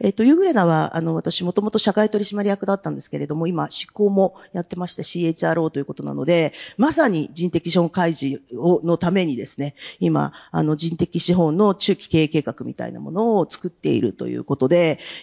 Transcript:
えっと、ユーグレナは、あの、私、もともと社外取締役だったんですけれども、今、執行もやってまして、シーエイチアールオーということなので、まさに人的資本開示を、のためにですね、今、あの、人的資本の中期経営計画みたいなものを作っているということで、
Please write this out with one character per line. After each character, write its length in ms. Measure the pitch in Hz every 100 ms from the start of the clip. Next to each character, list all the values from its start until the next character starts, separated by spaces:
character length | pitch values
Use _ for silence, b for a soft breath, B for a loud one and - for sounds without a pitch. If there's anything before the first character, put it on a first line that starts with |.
え 80 | 202
っ 40 |
と、 120 | 196
ユ 80 | 233
ー 40 | 320
グ 80 |
レ 80 | 381
ナ 140 | 262 170
は、 300 | 160 156 165
あ 40 |
の、 140 | 165
私、 300 | 160 165 -
も 80 | 175
と 100 | 175
も 80 | 208
と 80 | 214
社 140 | 208
外 180 | 196 214
取 140 | 208
締 200 | 208 202
役 220 | 202 196 196
だ 80 |
っ 60 | 196
た 100 | 165
ん 60 | 143
で 40 |
す 100 | -
け 100 | 143
れ 80 | 143
ど 80 | 151
も、 100 | 165
今、 240 | 170 147
執 220 | - -
行 180 | - 208
も 240 | 196 190 - B
や 100 | 180
っ 20 |
て 100 | 175
ま 140 | 175 180
し 80 | -
て、 80 |
シ 160 | 147 175
ー 60 | 165
エ 20 |
イ 60 | 165
チ 100 | 165
ア 60 |
ー 20 |
ル 80 | 165
オ 60 | 160
ー 20 |
と 80 | 143
い 40 |
う 20 |
こ 100 | 139
と 80 | 143
な 120 | 143
の 100 | 139
で、 280 | 139 175 156 - B B
ま 120 | 269
さ 180 | 320 294
に 220 | 170 147
人 200 | 147 175
的 180 | 165 175
資 80 | 180
本 100 | 170
開 240 | 185 170
示 300 | 160 139 139 - 120
を、 240 | 165 180
の 140 | 160 170
た 140 | 175
め 120 | 190
に 120 | 175 123
で 100 | 101
す 140 | -
ね、 160 | 143 - B B
今、 320 | 175 151 143 - B
あ 120 | 165
の、 100 | 156
人 220 | 156 165 165
的 240 | 165 175
資 120 | -
本 240 | 180 165 160
の 200 | 208 185
中 180 | -
期 140 | 185 -
経 140 | 160
営 60 | 156
計 140 | 156
画 140 | 139 -
み 100 | 117
た 140 | 104 120
い 40 |
な 60 | 123
も 140 | 143
の 240 | 165 233 214
を 100 | 156
作 200 | - 180
っ 20 |
て 200 | - 151
い 100 | 123
る 140 | 110
と 120 | - 120
い 100 | 120
う 60 |
こ 140 | 120 139
と 100 | 135
で、 320 | 175 165 147 B B